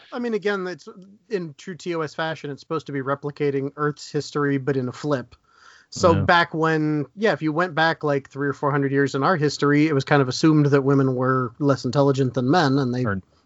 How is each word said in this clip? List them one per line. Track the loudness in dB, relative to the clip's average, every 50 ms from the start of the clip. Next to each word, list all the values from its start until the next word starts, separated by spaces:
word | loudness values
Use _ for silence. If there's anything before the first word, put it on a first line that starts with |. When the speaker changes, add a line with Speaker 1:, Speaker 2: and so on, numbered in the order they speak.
| -20 -14
Speaker 1:
I | -10 -8
mean, | -6 -4 -4
again, | -2 -2 -2 -2 -2 -4
it's | -6 -10 -12 -14 -20 -20 -20 -20 -20 -20 _ _ _
in | -6 -6 -6 -8 -12
true | -16 -14 -14 -14
T | -10 -8 -6 -4
O | -4
S | -6 -6 -6
fashion, | -6 -6 -6 -6 -8 -8 -12
it's | -12 -12
supposed | -10 _ -8 -6 -6 -6
to | -8
be | -6
replicating | -4 -4 -4 -4 -4 -10 -6 -2 -2 0 0 -2 -4 -4 -6
Earth's | -4 -4 -4 -4 -6 -14 -6
history, | -6 -6 -6 -4 -4 -2 0 0 0 0
but | 0 -2 -2
in | -2 -2 -4
a |
flip. | -6 -6 -4 -2 -2 -2 -4 -10 -18 _ _ _ _ _ _ -20 -20 -20 _ _ -6
So | 2 2 4 4
Speaker 2:
Yeah. | 4
Speaker 1:
back | 4 4 4 4 4 0 -2
when, | -2 0 0 2 0 0 0 -2 -2 -4 -6 _ -2
yeah, | -2 0 0
if | 0
you | -2 -4
went | -2 -2 -2 -2 0
back, | 0 2 0 0 0
like, | -2 -2 -2 -2 -2 -6
three | -8 -6 -4 -4
or | -4
four | -2 -2 0
hundred | 0 2 0 0 2
years | 2 0 0 0
in | 0 2
our | 2 2
history, | 2 0 0 0 0 2 2 4 4 4 4
it | 2
was | 0 2
kind | 2 2 2
of | 2 2
assumed | 0 2 4 4 4 6 4 4
that | 4 2 4
women | 4 2 4 2 2 0
were | 0 0 0 0 0 -2 -4 -4 _
less | 0 0 0 0 -2
intelligent | -2 0 2 2 2 2 2 0 0 0
than | -2 0 2
men, | 2 4 4 4 2 2
and | 0 0 -2
they | -2 -2
Speaker 2:
Or | -2 -2 -4 -6 _ _ _ _